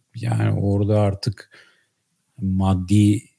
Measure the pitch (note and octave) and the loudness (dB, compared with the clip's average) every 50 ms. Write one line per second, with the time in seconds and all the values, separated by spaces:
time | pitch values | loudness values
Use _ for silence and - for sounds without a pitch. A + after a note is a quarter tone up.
0 | _ _ - A2+ A2+ A#2+ A2+ A2 A2 G#2+ G#2 G2+ G2+ G2+ G2 G2+ G#2 G2+ G#2+ G#2+ | _ _ -14 -8 -6 -4 -2 0 0 0 0 -2 0 0 0 0 0 0 2 2
1 | G#2 G2+ F#2 F#2 - - G2 - - _ _ - _ _ _ _ _ _ _ _ | 2 0 -2 -4 -4 -6 -6 -6 -10 _ _ -20 _ _ _ _ _ _ _ _
2 | _ _ _ _ _ _ _ - G#2+ F#2+ F#2+ F#2+ F#2+ F#2+ F#2+ F2+ F2+ F#2 G2+ G#2 | _ _ _ _ _ _ _ -8 -4 -2 -2 0 0 0 0 0 0 2 2 4
3 | G#2 G#2 G#2 G#2 - _ _ | 4 4 2 0 -4 _ _